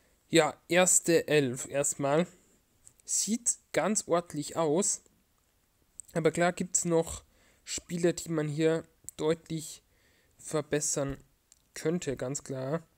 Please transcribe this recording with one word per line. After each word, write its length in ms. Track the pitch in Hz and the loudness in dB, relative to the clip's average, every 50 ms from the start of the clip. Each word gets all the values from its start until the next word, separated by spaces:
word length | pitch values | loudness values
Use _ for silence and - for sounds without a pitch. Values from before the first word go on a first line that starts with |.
| _ _ _ _ _ _ | _ _ _ _ _ _
ja, 320 | - 160 156 147 - - _ - | 4 4 4 4 0 -6 _ 2
erste 600 | 170 175 185 180 - - - - 170 156 - - | 4 4 6 6 4 2 4 4 4 4 4 4
Elf 400 | 143 151 143 127 120 135 - - | 2 2 2 2 -2 -6 -8 -6
erstmal. 580 | - 139 139 - - - 143 139 143 156 180 - - _ _ _ _ _ _ _ _ _ _ _ _ _ _ | -4 -2 -2 -2 -2 -2 0 2 2 2 2 0 -4 _ _ _ _ _ _ _ _ _ _ _ _ _ _
Sieht 540 | - - - - 190 214 240 - - - - _ _ - | -4 -4 -2 -2 -2 -4 -2 -2 -2 -4 -4 _ _ -2
ganz 340 | 156 147 185 214 - - - | 0 0 0 0 -2 0 0
ordentlich 500 | 165 175 175 - - 147 143 - - 160 | 0 0 0 -2 -6 -8 -8 -4 -2 0
aus. 460 | 165 156 143 170 208 - - - - _ _ _ _ _ _ _ _ _ _ _ _ _ _ _ _ _ _ - - - - | 2 2 2 2 2 0 -2 -4 -8 _ _ _ _ _ _ _ _ _ _ _ _ _ _ _ _ _ _ -20 -16 -8 -4
Aber 180 | 170 160 160 | 0 0 2
klar 200 | - 165 175 175 | 2 2 2 2
gibt's 320 | 175 - 190 180 - - - | 0 0 -4 -2 -2 -2 0
noch 420 | 175 165 165 165 - - - - _ _ _ _ _ _ _ _ | 2 2 2 2 0 -4 -14 -16 _ _ _ _ _ _ _ _
Spieler, 500 | - - - - - 170 175 170 175 165 | -10 -10 -10 -8 -8 -4 0 0 0 0
die 160 | 165 - 165 | 0 -4 -4
man 180 | 170 156 151 151 | -2 -2 -2 -2
hier 400 | 143 151 160 160 160 165 - - _ _ _ - - - | -2 0 2 2 2 0 -2 -8 _ _ _ -18 -10 -4
deutlich 680 | 151 156 165 165 - - 160 160 147 - - - _ _ _ _ _ _ _ _ _ _ _ - | -2 -2 -2 -2 -4 -8 -8 -8 -8 -10 -16 -20 _ _ _ _ _ _ _ _ _ _ _ -20
verbessern 840 | - - - 156 143 - - 147 147 - - 151 139 139 139 - - _ _ _ _ _ _ _ _ _ - | -10 -6 -4 -4 -2 -2 -2 -2 -2 -2 -2 -2 -2 -4 -6 -8 -12 _ _ _ _ _ _ _ _ _ -12
könnte, 420 | - - 160 165 180 - - 127 - | -6 -2 -2 -2 -2 -2 -4 -4 -4
ganz 260 | 131 127 143 - - | -4 -6 -6 -6 -8
klar. 440 | - 139 131 131 135 151 165 165 _ _ | -8 -8 -8 -4 -4 -4 -4 -6 _ _